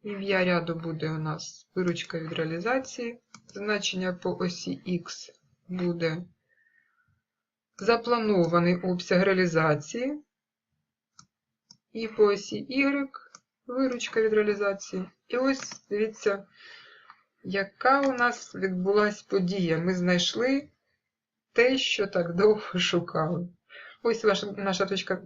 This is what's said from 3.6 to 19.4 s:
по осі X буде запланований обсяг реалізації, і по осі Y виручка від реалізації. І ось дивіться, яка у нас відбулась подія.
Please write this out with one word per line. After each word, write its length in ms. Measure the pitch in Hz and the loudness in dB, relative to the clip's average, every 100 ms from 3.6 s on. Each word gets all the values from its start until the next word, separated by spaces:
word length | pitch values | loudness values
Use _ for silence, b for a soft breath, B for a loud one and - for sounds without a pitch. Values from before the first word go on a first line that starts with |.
| 208 208 - 185 185 | -4 -2 -2 -2 -4
по 240 | 180 185 175 | -4 -4 -2
осі 460 | 185 180 - 180 - | -4 -4 -8 -8 -4
X 440 | 175 - - - _ _ _ _ | -4 -4 -16 -16 _ _ _ _
буде 560 | 180 175 170 165 160 180 _ _ _ _ _ _ _ _ _ _ _ _ _ _ - | -4 -2 -2 -2 -4 -10 _ _ _ _ _ _ _ _ _ _ _ _ _ _ -6
запланований 1000 | 196 233 233 240 214 196 165 175 175 180 | 0 0 2 0 2 4 4 4 4 2
обсяг 420 | 180 180 - 180 | 0 -4 2 4
реалізації, 1000 | 190 185 180 160 160 151 - 233 262 302 _ _ _ _ _ _ _ _ _ - - _ _ _ _ - _ | 4 4 2 2 2 0 -2 -6 -6 -6 _ _ _ _ _ _ _ _ _ -20 -20 _ _ _ _ -20 _
і 160 | 220 220 | -10 -8
по 160 | - | 4
осі 420 | 208 196 - 214 - | 4 4 -2 -8 -4
Y 380 | 262 277 285 269 - - - _ _ - | 0 2 0 -4 -10 -20 -20 _ _ -8
виручка 560 | 247 262 240 - 226 | -2 -2 -2 -4 0
від 100 | 220 | 4
реалізації. 760 | 214 208 202 202 196 - 185 185 _ _ | 4 2 0 -2 -2 -6 -8 -8 _ _
І 80 | 240 | 0
ось 500 | 262 269 - - _ | 0 0 -6 -14 _
дивіться, 580 | 208 214 214 214 202 202 B B B B B B B _ _ | -2 -2 0 -2 -2 -6 B B B B B B B _ _
яка 560 | 185 196 196 _ 254 277 | -6 -4 -4 _ 2 4
у 120 | 277 | 2
нас 420 | 247 240 240 - | 2 0 0 -10
відбулась 680 | 190 190 180 185 208 208 208 | -4 -2 0 2 4 4 0
подія. 560 | - 196 | -2 0